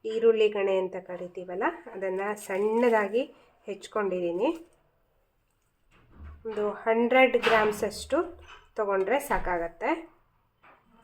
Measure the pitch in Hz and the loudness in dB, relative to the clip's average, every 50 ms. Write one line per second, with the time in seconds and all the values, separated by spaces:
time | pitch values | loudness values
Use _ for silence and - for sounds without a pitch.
0 | - 220 220 226 226 226 220 214 214 208 208 208 196 196 190 190 185 185 196 185 | -6 -4 -2 4 6 6 6 6 4 2 2 0 0 2 2 0 0 -2 -6 -10
1 | 180 - 180 175 180 175 - 190 175 180 180 190 240 330 339 - - 247 - 190 | -10 -10 -12 -10 -12 -12 -12 -14 -12 -8 -6 -2 -2 -2 -2 -4 -16 -16 -10 -6
2 | 190 190 185 196 196 208 208 208 - - 196 190 208 214 220 233 254 240 226 214 | -6 -4 -4 -4 -4 -6 -6 -8 -8 -6 -4 -2 0 0 2 2 4 4 4 2
3 | 208 196 208 240 285 - - - - _ _ _ _ - 196 202 - - - 220 | 2 0 -2 -2 -2 -4 -8 -20 -20 _ _ _ _ -12 -12 -12 -12 -6 -4 -4
4 | 202 190 180 180 175 170 170 180 226 311 349 - - _ _ _ _ _ _ _ | -2 -2 -2 -2 -2 -4 -2 0 -2 -2 -2 -4 -12 _ _ _ _ _ _ _
5 | _ _ _ _ _ _ _ _ _ _ _ _ _ _ _ _ _ _ _ _ | _ _ _ _ _ _ _ _ _ _ _ _ _ _ _ _ _ _ _ _
6 | _ _ - - - - - - - 226 214 208 208 208 202 - - 226 226 226 | _ _ -20 -18 -18 -18 -18 -12 -10 -8 -4 -2 -2 -2 -2 -2 0 2 2 2
7 | 240 233 254 262 262 254 247 233 - 233 226 220 214 214 208 - 226 202 - - | 2 4 6 6 6 6 4 2 4 4 4 4 4 2 0 -2 -4 -6 -6 -8
8 | - - 269 320 - 339 - - - - - - _ _ _ - 214 196 196 190 | -4 0 0 0 0 -2 -8 -18 -20 -20 -20 -20 _ _ _ -4 -2 0 0 0
9 | 190 196 247 285 277 - 214 180 - 180 180 170 170 165 - - 208 262 330 330 | 2 0 0 -2 0 0 -2 -2 0 -2 -2 -2 -4 -6 -8 -6 -2 -2 -2 -4
10 | - - _ _ _ _ _ _ _ _ _ _ _ - - _ _ _ _ _ | -6 -18 _ _ _ _ _ _ _ _ _ _ _ -20 -20 _ _ _ _ _